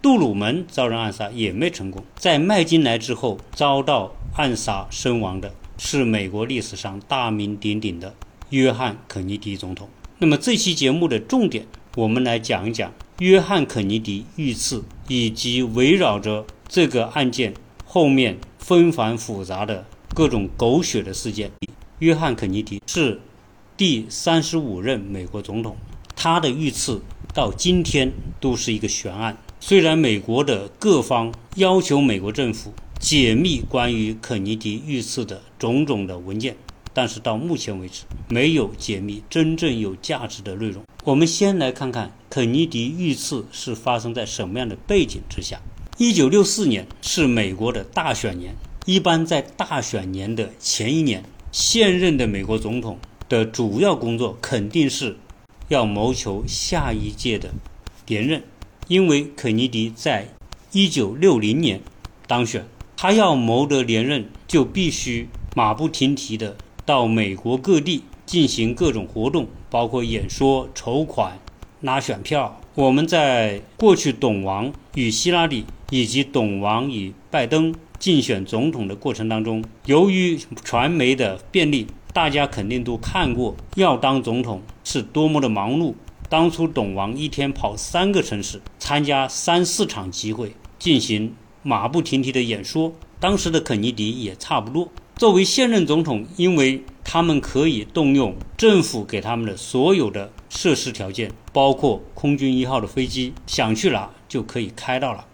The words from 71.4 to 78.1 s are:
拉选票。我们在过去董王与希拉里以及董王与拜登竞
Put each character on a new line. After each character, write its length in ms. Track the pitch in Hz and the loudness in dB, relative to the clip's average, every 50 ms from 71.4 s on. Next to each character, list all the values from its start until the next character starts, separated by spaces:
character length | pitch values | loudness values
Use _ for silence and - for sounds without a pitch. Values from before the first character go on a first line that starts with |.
| - - - - - - - - | -18 -20 -20 -20 -20 -20 -16 -8
拉 180 | - 131 131 139 | -4 -2 -2 -2
选 220 | - - 113 98 98 | -2 -4 -6 -8 -4
票。 360 | - 156 143 131 104 - - - - - | -2 -2 -2 -2 -2 -8 -14 -20 -10 -2
我 140 | - 135 131 | 2 4 4
们 180 | 127 143 160 | 4 4 2
在 540 | 160 175 165 151 139 127 120 110 107 101 101 - - - | 2 2 4 4 4 4 4 2 0 -2 -6 -10 -16 -4
过 180 | - 226 214 180 | 4 6 6 6
去 160 | 160 - 147 | 6 4 -2
董 320 | 123 110 - 120 107 98 95 | -2 0 0 0 0 0 -2
王 300 | 95 95 98 113 135 147 - - - - | -2 -4 -4 -4 -6 -8 -12 -18 -10 -4
与 160 | - 123 113 | -2 0 0
希 180 | 110 - - 175 | 0 0 0 2
拉 160 | 175 175 165 | 2 2 2
里 180 | 160 139 113 104 - - - - - | 2 0 -4 -6 -8 -14 -14 -8 -2
以 160 | 139 131 120 | 0 0 0
及 160 | 104 117 135 139 | 2 0 0 -2
董 360 | - - 135 113 104 98 98 | 0 0 0 0 0 -2 -2
王 300 | 98 101 107 113 131 143 | 0 0 0 0 0 -2
与 240 | 131 107 95 95 98 - - - | -4 -4 -6 -8 -10 -14 -14 -4
拜 160 | - 156 123 | -2 0 0
登 280 | 117 151 156 160 160 160 160 - - - - | 2 2 2 2 2 0 -4 -12 -20 -16 -4
竞 200 | - 190 | 0 4